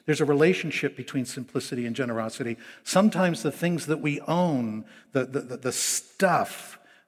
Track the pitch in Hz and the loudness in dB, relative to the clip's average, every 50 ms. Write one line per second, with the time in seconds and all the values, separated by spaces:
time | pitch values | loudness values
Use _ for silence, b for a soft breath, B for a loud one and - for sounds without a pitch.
0 | B - 151 139 156 139 147 139 156 175 185 - - 156 - - - - - - | B -2 0 2 4 4 4 6 6 6 4 2 0 -4 -4 -2 -4 -4 -4 -8
1 | 127 - - 139 123 - - 131 123 - - 135 - - 139 123 120 117 113 123 | -10 -6 -4 -4 -4 -4 -6 -10 -10 -6 -6 -6 -6 -4 -4 -4 -4 -2 -2 -2
2 | 131 120 117 113 110 110 - - 127 117 113 B B B B B B - - 180 | -2 -2 -2 -4 -4 -4 -6 -6 -6 -6 -6 B B B B B B 0 4 6
3 | 202 214 - - 185 180 160 - - 151 139 - 165 175 175 151 131 143 156 147 | 6 6 4 4 2 2 2 0 -2 -4 -2 0 0 0 0 0 0 -2 -2 0
4 | - 151 143 143 - - 160 175 180 175 151 127 120 110 107 110 110 B B B | 0 -2 -2 -2 -2 0 0 2 2 2 2 0 0 -2 -4 -6 -8 B B B
5 | B _ - 135 131 131 131 143 139 123 127 - - 127 120 - - - - - | B _ -2 -2 -2 -2 -4 -6 -6 -6 -8 -6 -4 -4 -2 -2 -2 -2 -2 -4
6 | - - - - 190 185 170 131 101 - - - - - - B B B B B | -6 -8 -2 2 2 4 4 2 0 -2 -6 -12 -16 -18 -20 B B B B B
7 | B | B